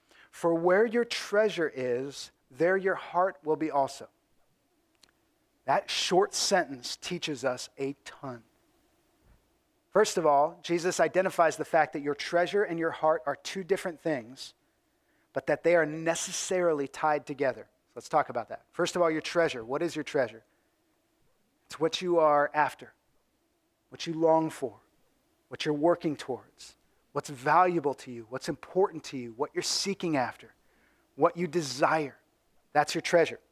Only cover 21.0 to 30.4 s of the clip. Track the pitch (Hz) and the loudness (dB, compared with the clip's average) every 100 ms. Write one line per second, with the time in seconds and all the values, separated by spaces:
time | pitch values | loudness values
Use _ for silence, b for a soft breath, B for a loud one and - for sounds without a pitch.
21 | _ _ _ _ _ _ - - 160 - | _ _ _ _ _ _ -16 -2 -2 -2
22 | 185 170 156 147 147 151 139 - 127 _ | 0 4 4 4 2 0 -2 -2 -18 _
23 | _ _ _ _ _ _ _ _ _ 127 | _ _ _ _ _ _ _ _ _ -12
24 | 170 160 160 160 160 - 127 - _ _ | -6 2 4 4 2 -4 -8 -8 _ _
25 | _ _ _ _ _ - 160 147 165 170 | _ _ _ _ _ -8 -4 2 2 2
26 | 170 143 - 123 - - - _ _ _ | 0 -4 -6 -8 -10 -20 -20 _ _ _
27 | _ 143 - 135 135 160 185 170 143 127 | _ -8 -8 -4 2 4 4 2 0 -4
28 | - 117 110 170 - 147 - 185 196 160 | -8 -14 -10 -10 -8 -8 -4 0 0 0
29 | - 135 120 113 143 170 - - 196 190 | -12 -10 -8 -6 -6 -4 -4 -2 -2 -4
30 | 175 147 120 - | -2 0 -2 -6